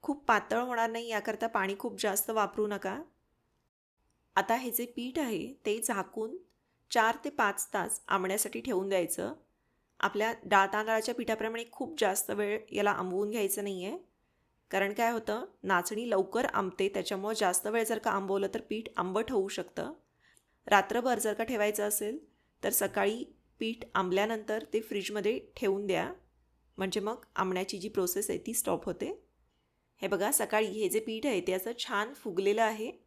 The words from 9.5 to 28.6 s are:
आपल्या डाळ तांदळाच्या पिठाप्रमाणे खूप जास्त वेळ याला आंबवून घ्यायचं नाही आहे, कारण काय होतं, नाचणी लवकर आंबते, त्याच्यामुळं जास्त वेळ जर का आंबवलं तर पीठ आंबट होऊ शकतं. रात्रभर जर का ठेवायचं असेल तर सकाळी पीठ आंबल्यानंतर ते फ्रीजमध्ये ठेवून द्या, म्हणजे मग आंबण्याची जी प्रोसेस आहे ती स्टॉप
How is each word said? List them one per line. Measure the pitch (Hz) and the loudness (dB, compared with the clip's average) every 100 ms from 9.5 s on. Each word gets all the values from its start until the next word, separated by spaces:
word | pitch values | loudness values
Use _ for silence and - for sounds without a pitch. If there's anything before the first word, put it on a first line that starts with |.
| _ _ _ _ _ | _ _ _ _ _
आपल्या | 196 202 220 - | 0 2 0 -2
डाळ | - 202 196 | 4 6 6
तांदळाच्या | 208 220 226 220 | 2 2 0 0
पिठाप्रमाणे | 233 226 220 220 226 233 | -4 -2 -2 -2 -4 -10
खूप | - 262 320 | -8 -8 2
जास्त | 208 196 - | 2 2 -2
वेळ | 208 208 214 - | -2 0 -2 -4
याला | - 202 | 0 2
आंबवून | - 185 185 208 | 2 0 0 0
घ्यायचं | 226 196 208 | 0 0 0
नाही | 202 190 | -4 -4
आहे, | 180 339 - _ _ _ _ _ _ | -6 -8 -12 _ _ _ _ _ _
कारण | 190 196 | 0 0
काय | 208 233 | 2 2
होतं, | 233 220 214 254 _ | 2 -2 -4 -4 _
नाचणी | 190 185 175 214 240 | 2 2 2 -4 2
लवकर | 196 190 226 254 | 2 2 2 0
आंबते, | 196 190 - 190 | 0 -2 0 0
त्याच्यामुळं | 202 180 190 202 | 0 -2 -4 -2
जास्त | 220 202 180 208 | 2 2 2 0
वेळ | 226 | 0
जर | 220 220 | 0 0
का | 220 | 0
आंबवलं | 196 196 196 196 | 0 0 0 0
तर | 190 | -4
पीठ | - 214 226 - | -4 -6 -4 -4
आंबट | 180 190 233 | 0 0 0
होऊ | 240 190 | 0 0
शकतं. | 190 175 - 175 320 _ _ _ _ _ _ - | -4 -8 -6 -8 -8 _ _ _ _ _ _ 4
रात्रभर | 202 196 226 247 233 | 4 6 0 0 0
जर | 220 | 0
का | 214 | -2
ठेवायचं | 226 240 208 208 208 | -2 2 2 2 0
असेल | 208 208 277 - _ _ _ | 0 -2 -6 -12 _ _ _
तर | - | -2
सकाळी | - 196 202 202 226 - - _ _ | 0 0 2 0 0 -8 -14 _ _
पीठ | 226 226 - | -4 -4 -4
आंबल्यानंतर | - 185 190 214 226 214 214 - | -2 2 2 2 0 -2 -4 -2
ते | 220 | -4
फ्रीजमध्ये | 220 208 190 208 202 254 - - | -2 -4 -2 0 0 0 -4 -2
ठेवून | 208 196 202 | 0 0 0
द्या, | 170 170 370 _ _ _ _ _ - | 0 0 -8 _ _ _ _ _ -6
म्हणजे | 190 202 | -2 0
मग | 202 240 - - | -2 -6 -8 -2
आंबण्याची | 185 180 190 196 | 0 0 -2 -6
जी | 175 | -4
प्रोसेस | - 180 202 208 | 0 0 0 -2
आहे | 175 | -4
ती | - | -4
स्टॉप | 226 | -4